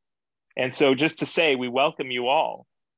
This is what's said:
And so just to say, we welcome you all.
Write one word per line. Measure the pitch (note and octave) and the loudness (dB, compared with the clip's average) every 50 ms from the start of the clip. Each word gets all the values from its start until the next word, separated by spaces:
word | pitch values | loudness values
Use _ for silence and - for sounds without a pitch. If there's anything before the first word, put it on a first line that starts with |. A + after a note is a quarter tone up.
| _ _ _ _ _ _ _ _ _ _ - | _ _ _ _ _ _ _ _ _ _ -6
And | - B2+ C3 B2+ | -4 -4 -2 0
so | - D3+ C3+ C3+ | 2 4 4 4
just | B2+ D3+ D#3+ - - | 4 0 -2 -2 -4
to | D3+ | -6
say, | - - E3+ E3 D#3 C3+ | -4 0 0 2 2 2
we | B2+ B2+ B2 | 0 -2 -2
welcome | A#2+ C3 C#3 D#3+ D#3 - C#3+ B2+ | 0 0 0 0 -2 -4 -8 -6
you | B2+ B2 A#2+ B2 | -6 -4 -2 0
all. | C#3 D#3+ D3+ - - - - _ _ _ _ _ _ | 0 0 0 -2 -6 -12 -16 _ _ _ _ _ _